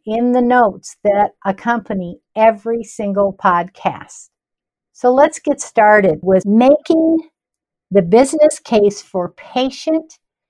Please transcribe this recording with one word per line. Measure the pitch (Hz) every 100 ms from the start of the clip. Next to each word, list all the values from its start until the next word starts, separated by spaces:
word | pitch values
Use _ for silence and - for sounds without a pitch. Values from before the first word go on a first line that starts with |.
| -
in | 226 247
the | 247
notes | 240 247 226 190 - - 208
that | 202 208 - 202
accompany | 190 233 240 - 196 175 180 _ 214
every | 220 214 226 233
single | 226 - 202 196 196
podcast. | 190 196 175 175 - 190 127 - - - _ _ _ _ _ _
So | _ 247
let's | 254 311 -
get | - 285
started | - - 214 214 196 151
with | 180 190 202
making | 220 254 294 - 320 320 330 - _ _ _ _ _ -
the | 196
business | 170 220 269 311 302 -
case | - 220 208 202
for | - 190 175
patient | - - 254 262 262 - 320 320 _ _ _